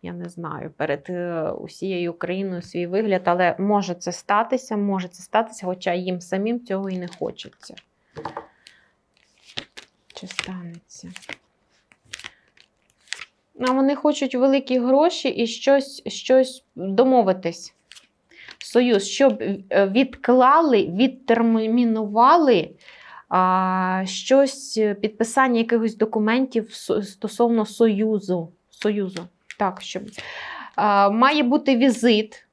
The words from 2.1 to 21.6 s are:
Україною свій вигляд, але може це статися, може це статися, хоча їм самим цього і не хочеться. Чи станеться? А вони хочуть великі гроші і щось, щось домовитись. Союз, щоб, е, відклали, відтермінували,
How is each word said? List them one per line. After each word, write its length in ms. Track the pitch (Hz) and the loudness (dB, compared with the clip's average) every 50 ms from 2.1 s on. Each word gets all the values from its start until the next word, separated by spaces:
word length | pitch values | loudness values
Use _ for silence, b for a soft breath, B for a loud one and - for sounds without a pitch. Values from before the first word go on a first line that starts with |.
| 170 | -6
Україною 480 | 170 - 175 180 190 196 190 185 175 | -6 -6 -6 -4 -4 -4 -6 -6 -8
свій 260 | 175 - - 175 175 | -10 -10 -8 -8 -6
вигляд, 340 | 175 180 196 226 214 196 180 185 | -4 -2 -2 0 0 0 0 2
але 300 | 185 175 180 180 175 - - | 0 2 4 2 0 2 0
може 360 | 190 202 208 202 190 175 175 | 0 0 2 0 0 -2 -6
це 160 | 175 - 175 | -6 -6 -10
статися, 680 | 175 - - - 202 208 226 330 269 247 - - 226 | -10 -10 -4 -2 0 0 0 0 -2 -4 -4 -4 -4
може 300 | 208 202 202 196 190 180 | -2 -2 -2 -2 -2 -4
це 160 | 180 - - - | -8 -12 -18 -20
статися, 420 | - - 214 226 226 - - - | -2 0 0 0 0 -8 -10 -8
хоча 280 | 180 185 185 - 190 175 | -8 -8 -4 -4 -4 -2
їм 280 | 180 180 185 180 175 | -2 -2 -4 -6 -6
самим 440 | 175 - - 190 202 220 233 240 240 | -6 -6 -4 -4 -2 -2 -4 -4 -4
цього 240 | - 196 190 196 190 | -6 -6 -6 -4 -6
і 80 | 185 | -6
не 100 | 185 180 175 - - | -8 -8 -10 -10 -8
хочеться. 560 | - - - - - - _ _ - - - - _ _ _ _ _ _ _ - - - - - b b b b b b b b b b b b _ _ _ _ _ _ _ _ _ - - - - _ _ - - _ _ _ _ _ _ | -8 -8 -8 -10 -18 -20 _ _ -20 -20 -20 -20 _ _ _ _ _ _ _ -16 -16 -14 -14 -14 b b b b b b b b b b b b _ _ _ _ _ _ _ _ _ -14 -14 -14 -14 _ _ -20 -20 _ _ _ _ _ _
Чи 140 | - - | -18 -18
станеться? 840 | 185 - - - - 185 185 175 170 170 170 _ _ - - - 175 180 - - - - _ _ _ _ _ _ _ _ _ _ _ _ _ _ _ - - - B B B B B B B _ _ _ _ _ _ _ _ _ _ - - - _ _ _ _ _ _ - | -12 -10 -10 -10 -10 -12 -12 -14 -14 -16 -18 _ _ -20 -20 -20 -20 -20 -20 -18 -18 -20 _ _ _ _ _ _ _ _ _ _ _ _ _ _ _ -20 -18 -18 B B B B B B B _ _ _ _ _ _ _ _ _ _ -16 -16 -16 _ _ _ _ _ _ -4
А 120 | 247 254 | -2 0
вони 240 | 254 269 269 269 285 | 0 2 2 2 0
хочуть 400 | 277 - 302 302 294 285 262 - | 0 0 -2 0 0 -4 -4 0
великі 440 | 247 254 269 269 277 269 - 247 254 | 2 2 4 2 2 0 0 -2 0
гроші 500 | 240 247 262 277 311 349 349 - - 269 | 2 2 4 4 4 2 0 -2 -4 -4
і 180 | - - 233 | -2 -2 -4
щось, 560 | 226 226 - - 269 277 277 269 - - - _ | -4 -4 -4 2 2 2 2 2 -2 -12 -14 _
щось 560 | - - - - - 254 262 262 254 - - _ _ _ | -12 -12 -10 0 4 4 4 4 2 -4 -18 _ _ _
домовитись. 1000 | - 180 196 196 196 262 262 262 247 220 190 185 190 - 170 165 - - - _ _ _ _ - - _ _ _ _ _ _ B B B B B | -10 -8 -4 2 2 2 4 4 4 4 2 0 -2 -4 -8 -8 -8 -16 -20 _ _ _ _ -20 -20 _ _ _ _ _ _ B B B B B
Союз, 500 | B - - - 233 247 247 233 196 196 | B -18 -2 0 2 2 4 2 2 0
щоб, 340 | - - - 277 269 214 214 | -2 0 4 4 4 4 2
е, 460 | - - 196 196 - - - 196 196 | -4 -6 -6 -6 -6 -2 2 2 2
відклали, 1000 | 196 196 240 277 269 - - - - 247 254 247 254 285 320 339 302 247 208 - | 4 4 2 2 2 -2 -6 0 2 4 6 6 6 6 6 4 4 4 2 2
відтермінували, 1800 | - 170 196 254 254 269 - - - 226 226 226 233 226 226 | 0 0 0 0 0 0 -4 0 0 2 2 4 2 2 2